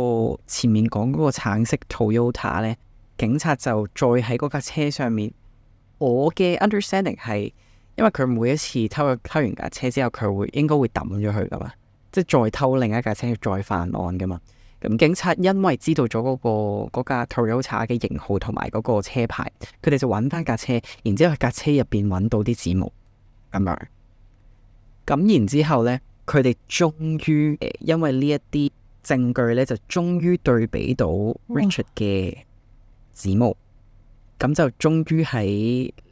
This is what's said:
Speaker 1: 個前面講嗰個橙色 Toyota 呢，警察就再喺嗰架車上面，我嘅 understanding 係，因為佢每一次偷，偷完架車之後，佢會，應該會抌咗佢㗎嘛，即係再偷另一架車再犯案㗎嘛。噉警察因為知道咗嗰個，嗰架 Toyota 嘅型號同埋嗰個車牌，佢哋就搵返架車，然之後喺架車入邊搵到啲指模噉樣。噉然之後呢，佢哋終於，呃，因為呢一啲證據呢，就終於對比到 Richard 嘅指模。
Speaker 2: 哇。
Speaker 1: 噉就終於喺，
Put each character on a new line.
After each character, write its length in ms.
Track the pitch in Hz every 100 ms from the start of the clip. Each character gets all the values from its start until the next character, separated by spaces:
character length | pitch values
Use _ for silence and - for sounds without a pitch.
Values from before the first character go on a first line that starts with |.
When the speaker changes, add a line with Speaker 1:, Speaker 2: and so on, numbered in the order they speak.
| 123 117 113 -
Speaker 1:
個 40 | -
前 240 | - 123
面 160 | 107 113
講 220 | 107 117
嗰 40 | 143
個 160 | 151
橙 340 | - 117 104 117
色 120 | 135 -
Toyota 720 | - 107 113 120 120 - 90
呢， 140 | 110 117 - - - -
警 220 | 110 139
察 160 | 165 139
就 320 | - 110 104 -
再 120 | 131
喺 280 | 120 117 123
嗰 120 | 147
架 100 | 143
車 300 | - - 147
上 200 | 139 127
面， 220 | 110 104 - - - _ _ _ _
我 320 | 139 120 147
嘅 240 | - 180 175
understanding 580 | 202 208 - 196 185 -
係， 340 | - 104 107 - _ - _ -
因 80 | 113
為 40 |
佢 140 | - 131
每 240 | 117 117
一 20 | 151
次 320 | - 127 110
偷， 260 | - 143 123
偷 220 | - 160
完 140 | 127 -
架 120 | -
車 200 | - 127
之 140 | 120
後， 60 | 123
佢 240 | - 107 98
會， 120 | 101
應 140 | - 151
該 100 | 151
會 100 | 123
抌 160 | - -
咗 240 | 101 104
佢 160 | 104 92
㗎 100 | -
嘛， 120 | - - _ _ _
即 100 | -
係 220 | 175 143
再 60 | 110
偷 240 | - 135 131
另 200 | 120 110
一 40 |
架 120 | 117
車 140 | 107 120 113
再 260 | 107 98
犯 200 | 98 95
案 100 | 87
㗎 360 | 101 90 90 92
嘛。 120 | 87 - - - -
噉 140 | - 110
警 160 | 151
察 200 | 180 175
因 280 | 165 185 196
為 140 | 190 131
知 180 | -
道 120 | 156 120
咗 160 | 113
嗰 160 | 123 131
個， 640 | 120 107 104 101 107 -
嗰 20 | 127
架 160 | 127 117
Toyota 600 | - 113 120 131 107 113
嘅 220 | 120 -
型 100 | 76
號 220 | - 98
同 160 | - -
埋 140 | -
嗰 120 | 104
個 200 | 117 107
車 260 | 101 - 117
牌， 240 | - - - - -
佢 60 | -
哋 80 | 131
就 100 | 131
搵 220 | 104 127
返 160 | 160 156
架 100 | 113
車， 240 | - 120 - -
然 100 | 117
之 140 | 98 170
後 60 |
喺 40 | 147
架 140 | 117
車 200 | - -
入 80 | 147
邊 240 | 123 110 101
搵 220 | 92 107
到 100 | 113
啲 140 | 104 120
指 180 | -
模 160 | 92 - - _ _ _ - _
噉 100 | 98
樣。 160 | 196 - - - _ _ - _ - - - - - - -
噉 320 | 143 196 185
然 100 | 101
之 160 | 143 151
後 180 | 139
呢， 160 | 117 127 - - -
佢 140 | 147
哋 160 | 127 120 _
終 240 | - 170 156 160 156 -
於， 280 | 151 151 147
呃， 80 | - -
因 180 | - 165
為 120 | 156
呢 140 | 131 143
一 60 | 147 -
啲 220 | 147 143 - - -
證 300 | - 135 123
據 200 | 123 117
呢， 120 | 117 135
就 100 | 113 -
終 320 | 180 175 175
於 160 | 170 175
對 280 | - 120 113
比 260 | - -
到 140 | - 92 85 107 - -
Richard 340 | 233 202 175 107
嘅 440 | - 104 98 92 - - - _ - - - -
指 220 | - 98 95
模。 140 | 120
Speaker 2:
哇。 60 | - _ - - - - - - -
Speaker 1:
噉 140 | 127
就 160 | 151 151
終 440 | - 156 160 156
於 80 | 160 160
喺， 640 | 123 101 101 110 123 127 - -